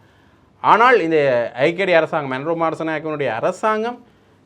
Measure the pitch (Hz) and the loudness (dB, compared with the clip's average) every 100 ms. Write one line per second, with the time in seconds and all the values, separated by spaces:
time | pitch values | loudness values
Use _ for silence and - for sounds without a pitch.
0 | _ _ _ _ _ _ 131 190 247 233 | _ _ _ _ _ _ 2 6 6 4
1 | 165 160 139 123 113 120 151 175 190 165 | 2 2 2 0 -2 -2 -2 0 2 2
2 | 156 165 139 127 147 165 165 156 160 156 | 2 -4 -4 -6 -4 -2 -2 -4 -6 -6
3 | 156 151 131 110 165 185 220 214 233 247 | -6 -6 -4 -2 -4 -2 -2 -2 -4 -8
4 | _ _ _ _ | _ _ _ _